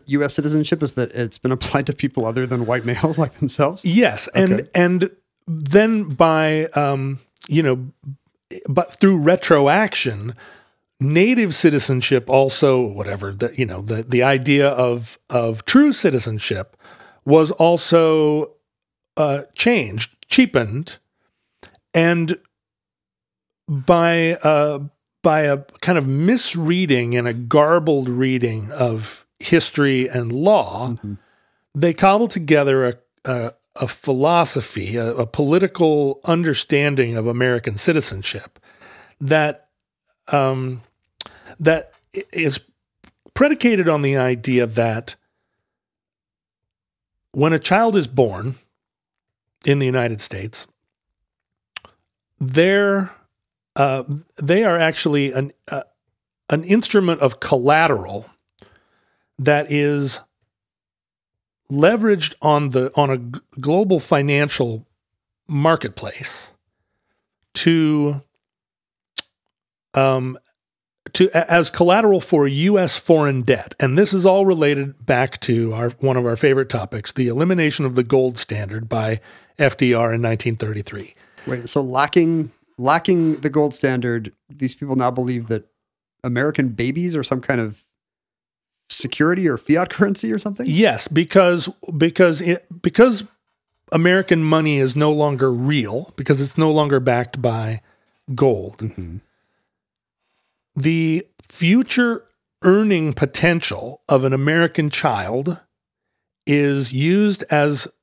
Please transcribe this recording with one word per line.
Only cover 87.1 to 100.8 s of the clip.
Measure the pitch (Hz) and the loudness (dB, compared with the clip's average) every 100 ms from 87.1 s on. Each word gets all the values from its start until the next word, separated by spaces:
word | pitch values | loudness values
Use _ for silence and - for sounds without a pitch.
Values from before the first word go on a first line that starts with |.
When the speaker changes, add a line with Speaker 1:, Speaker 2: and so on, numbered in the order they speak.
Speaker 1:
are | 160 | -4
some | 127 131 | -4 -4
kind | - 127 | -2 -2
of | 110 107 _ _ _ _ _ _ _ _ _ _ - | -4 -8 _ _ _ _ _ _ _ _ _ _ -10
security | - 127 - 151 180 170 | -6 -4 0 0 0 -2
or | 123 | -2
fiat | - 156 180 | 0 0 0
currency | - 202 196 226 | 0 0 -2 -4
or | 214 | -4
something? | 214 202 254 | -6 -8 -2
Speaker 2:
Yes, | 156 214 107 - | 2 2 0 -2
because, | 147 175 196 180 175 180 - - 156 | -2 2 4 4 2 -4 -12 -8 0
because | 165 165 180 156 | 0 4 2 2
it, | 170 175 - 170 | -2 -4 -6 -6
because | 175 - 254 208 - _ _ _ _ _ - | -2 4 4 4 -6 _ _ _ _ _ -4
American | 160 175 185 185 165 | 2 4 2 2 0
money | 156 160 156 143 | 2 2 2 0
is | 131 135 | 0 0
no | 151 | 0
longer | 151 147 135 135 | 2 0 0 0
real, | 120 135 151 104 117 175 - | 0 0 -2 -2 -6 -10 -6
because | 131 139 | -2 0
it's | 139 - | 0 0
no | 156 | 2
longer | 151 147 139 | 2 2 0
backed | 127 120 120 135 | 2 0 -2 -4
by | 120 113 110 110 _ _ _ _ - | -4 -2 -4 -8 _ _ _ _ -8
gold. | 127 135 104 95 - | 0 2 0 -4 -10
Speaker 1:
Mm-hmm. | 110 - 85 95 _ _ _ _ _ _ _ _ _ _ _ _ _ _ _ | -12 -10 -14 -14 _ _ _ _ _ _ _ _ _ _ _ _ _ _ _
Speaker 2:
The | 143 | -4